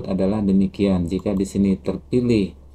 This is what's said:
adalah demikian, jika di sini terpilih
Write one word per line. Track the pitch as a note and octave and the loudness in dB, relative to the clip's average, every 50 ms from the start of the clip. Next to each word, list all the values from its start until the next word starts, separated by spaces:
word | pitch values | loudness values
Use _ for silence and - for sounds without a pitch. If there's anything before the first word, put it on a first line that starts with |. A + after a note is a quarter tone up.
| - - | 0 -2
adalah | F#2+ F2+ G2 F#2+ G#2 G#2+ G2+ | -2 0 0 0 0 0 0
demikian, | G2 F#2+ G2 G2 F#2+ - - G2+ G2 F#2+ F2+ F2 E2 | 2 2 2 2 0 0 0 0 2 2 0 0 -2
jika | F#2+ F2+ - G#2 | -4 -4 -2 -2
di | G2+ F#2+ G2 G2 | -2 -2 -2 -2
sini | - G2 G2 G2 F#2+ - | 0 0 2 2 0 0
terpilih | - G#2 F#2 F#2+ - - B2 B2+ B2 A#2+ A#2 G#2+ F#2+ E2+ - - - - | -2 -6 -6 -6 -6 -2 0 0 2 2 2 2 0 -2 -6 -12 -20 -20